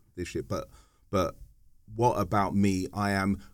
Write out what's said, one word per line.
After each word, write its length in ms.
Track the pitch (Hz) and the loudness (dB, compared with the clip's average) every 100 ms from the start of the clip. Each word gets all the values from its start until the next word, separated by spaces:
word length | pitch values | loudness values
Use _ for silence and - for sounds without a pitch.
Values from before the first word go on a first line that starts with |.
| _ - | _ -10
this 140 | 90 | -8
shit, 180 | - 71 | -6 -6
but, 220 | 92 - - - _ - | -6 -8 -16 -20 _ -4
but 240 | 98 87 - - - - - - 110 | 0 0 -2 -20 -20 -20 -20 -12 0
what 160 | 120 | 2
about 420 | - 95 107 95 98 | 2 0 0 2 4
me? 320 | 101 95 92 | 4 2 -2
I 180 | 101 101 | -2 0
am 300 | 98 98 98 - | 2 0 -2 -6